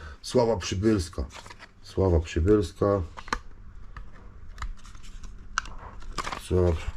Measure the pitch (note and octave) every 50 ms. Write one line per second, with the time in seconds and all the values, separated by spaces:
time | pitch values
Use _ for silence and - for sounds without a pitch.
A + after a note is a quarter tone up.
0 | - - - - - - - B2+ A#2 A2+ A2+ F#2 - - G#2 F#2+ G2+ A2+ A2 G2+
1 | E2+ - - - C2+ - - - - - - - - - - - - - - -
2 | F#2+ F#2+ F2 E2 D#2+ - - D#2+ D#2+ G2 G#2+ G#2 F#2+ - - - G#2+ G2+ G2+ G2+
3 | F#2 - - - - - - - - - - - - - - - - - - -
4 | - - - - - - - - - - - - - - - - - - - -
5 | - - - - - - - - - - - - - - - - - - - -
6 | - - - - - - - - - - F2+ F2+ F2+ F2+ E2 D#2+ - - -